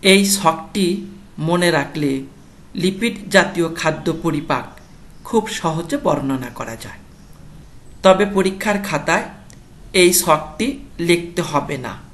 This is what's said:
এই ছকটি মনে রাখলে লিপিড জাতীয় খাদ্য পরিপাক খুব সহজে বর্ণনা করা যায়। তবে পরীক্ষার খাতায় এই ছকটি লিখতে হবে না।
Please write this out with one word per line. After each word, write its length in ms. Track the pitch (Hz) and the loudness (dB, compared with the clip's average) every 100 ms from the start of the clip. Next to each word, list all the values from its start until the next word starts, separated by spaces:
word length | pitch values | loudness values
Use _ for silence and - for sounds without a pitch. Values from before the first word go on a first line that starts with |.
এই 200 | 196 196 196 | 6 6 6
ছকটি 560 | - 160 160 - 214 180 196 - - - - | 2 2 0 -4 -2 0 0 -6 -16 -18 -6
মনে 300 | 156 175 175 | 0 2 4
রাখলে 400 | 156 139 156 147 135 135 - - - - | 2 0 -2 -2 -2 -6 -18 -20 -20 -14
লিপিড 400 | - 180 190 233 - - | -2 -2 0 -4 -4 0
জাতীয় 380 | 190 170 170 165 | 2 2 0 -2
খাদ্য 320 | 165 160 151 - 160 | 0 -2 -2 -2 -2
পরিপাক 420 | 170 147 151 135 - - - - - - | -2 -4 -2 -4 -4 -16 -20 -20 -20 -20
খুব 180 | - 226 214 | -2 -2 0
সহজে 480 | - 170 156 170 285 | -4 -4 -4 -4 -2
বর্ণনা 540 | 180 143 135 131 127 | 0 0 -2 -4 -6
করা 260 | - 117 113 | -10 -10 -10
যায়। 240 | - - - - - - - - - - - - | -14 -16 -20 -20 -20 -20 -20 -20 -20 -20 -20 2
তবে 220 | 190 190 202 | 6 6 4
পরীক্ষার 440 | 196 190 190 220 202 | 2 0 0 -2 -2
খাতায় 420 | 196 156 - 170 233 - - - - - - | -2 -4 0 0 -2 -14 -20 -20 -20 -20 -4
এই 180 | 190 180 | 4 6
ছকটি 540 | 185 - 151 - - 233 269 - - | 6 4 2 2 -4 -4 -4 -12 -8
লিখতে 440 | 170 170 170 - | 0 0 0 -6
হবে 340 | 160 147 147 143 | -2 -2 -2 -6
না। 140 | 120 95 - | -8 -10 -16